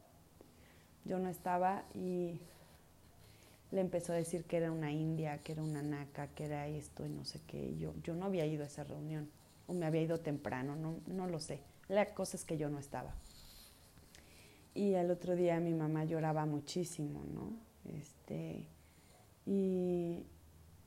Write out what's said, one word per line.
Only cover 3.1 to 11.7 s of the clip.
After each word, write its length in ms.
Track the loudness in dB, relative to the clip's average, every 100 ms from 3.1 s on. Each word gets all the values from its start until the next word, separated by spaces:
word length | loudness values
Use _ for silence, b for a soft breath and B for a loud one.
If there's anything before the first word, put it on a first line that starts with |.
| -20 B B B B -4
le 100 | 0
empezó 320 | 0 0 0
a 20 | 0
decir 300 | 0 -4 0
que 120 | 0
era 140 | 2
una 200 | 0 0
india, 460 | 0 0 0 0 -4
que 140 | -6
era 100 | -4
una 180 | -2 -2
naca, 460 | -2 -2 -4 -6 -8
que 180 | -6 -4
era 220 | -2 -4
esto 380 | -6 -8 -8 -6
y 40 |
no 160 | -4 -6
sé 160 | -8 -8
qué. 160 | -6
Y 140 | -4 -2
yo, 160 | -4 -4
yo 120 | -4 -2
no 100 | 0
había 200 | 2 2
ido 180 | 0
a 40 | -4
esa 160 | -8
reunión, 460 | -8 -6 -4 -4 -6 -12 -20 -20 -4
o 60 |
me 120 | 0 4
había 160 | 4
ido 180 | 4 2
temprano, 560 | 0 -2 0 -2 -2 -2
no, 240 | -4 -4 -4
no 200 | -4 -2
lo 120 | -2
sé. 220 | -4 -8 -8